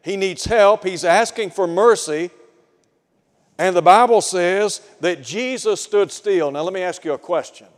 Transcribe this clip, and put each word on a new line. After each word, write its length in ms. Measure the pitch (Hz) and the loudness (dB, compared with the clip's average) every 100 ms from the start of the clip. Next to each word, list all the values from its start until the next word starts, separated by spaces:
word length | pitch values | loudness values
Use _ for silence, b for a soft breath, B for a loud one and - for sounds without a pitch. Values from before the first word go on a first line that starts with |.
He 140 | - 196 | -8 -4
needs 300 | 190 170 - | -4 -6 -2
help. 400 | 226 202 214 185 | 4 6 4 -2
He's 180 | 175 | -4
asking 480 | 170 185 226 - 202 | 2 2 2 -4 -8
for 160 | 180 180 | -2 -2
mercy. 640 | 170 233 214 - 151 175 _ _ _ _ _ _ _ _ _ _ _ _ - | 2 4 2 -2 -6 -6 _ _ _ _ _ _ _ _ _ _ _ _ -4
And 180 | 185 175 | 0 2
the 60 | |
Bible 400 | 170 202 240 220 | 6 6 6 2
says 580 | - 185 175 190 208 - b b | 0 -2 0 0 -2 -6 b b
that 200 | 170 160 | -4 -4
Jesus 600 | 120 190 254 254 220 202 | -8 -8 -6 -4 -4 -4
stood 300 | - 202 196 | -2 0 0
still. 400 | - 208 185 147 | -4 -2 -2 -2
Now, 100 | 143 | -4
let 120 | 165 | -6
me 80 | 190 | -6
ask 220 | 180 165 | -8 -8
you 80 | 156 | -8
a 60 | 135 | -8
question. 500 | - 165 127 - 98 | -4 -4 -4 -20 -20